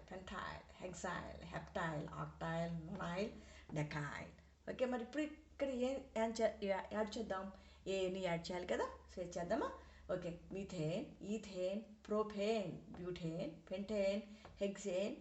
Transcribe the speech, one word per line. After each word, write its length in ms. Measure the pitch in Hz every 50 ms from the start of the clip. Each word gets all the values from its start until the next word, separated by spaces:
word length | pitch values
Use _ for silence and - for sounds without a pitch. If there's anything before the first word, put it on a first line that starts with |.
| - -
pentyl, 480 | 185 190 190 - 202 180 - 76 160 - - - - -
hexyl, 560 | 185 185 175 - - 180 175 - - - - - - 170 -
heptyl, 480 | - - - - 190 170 160 156 147 147 151 - 156 151
octyl, 480 | 151 - - 165 165 165 165 170 170 170 165 156 165
nonyl, 400 | 202 180 165 170 175 185 208 247 - - - - - - - - 151 151
decyl. 500 | 151 151 165 147 147 143 - - - - - - - - - - - -
ఓకే, 120 | - - 254 247 247
మరి 80 | 233 226 -
ఇప్పుడు 160 | - 294 302 302
ఇక్కడ 400 | - - - - - - 285 262 254 240 247 262
ఏం 60 | 277 269 - - - 226
యాడ్ 140 | 226 226 220 -
చే-, 140 | 226 214 - - 202 196
యా-, 140 | 190 185 - - 202 208
యాడ్ 140 | 220 208 - 247
చేద్దాం? 280 | 214 185 190 190 196 196 - - - - - - - 180 190
ఏని 280 | 190 185 180 185 190 185 170
యాడ్ 120 | 170 165 170
చేయాలి 200 | - 180 180 180 185
కదా, 140 | 226 277 494 523 - - - -
so 80 | - 190 175 170 -
చేద్దామా? 320 | 180 170 175 214 285 466 539 - - - - - - - - 190
ఓకే, 160 | 180 175 170 165 - - - -
methane, 500 | 196 202 - 190 175 151 156 175 220 294 - - - - 196 214
ethane, 460 | 220 - - 185 180 180 185 196 220 226 - - - -
propane, 640 | - 208 214 214 208 202 202 202 214 226 220 190 160 151 - - - - 175 180
butane, 420 | 180 180 - 175 160 160 180 208 311 - - - -
pentane, 520 | 190 190 196 - 214 202 196 196 202 214 - - - - - - - -
hexane, 540 | 202 196 196 - - 202 175 185 202 - - -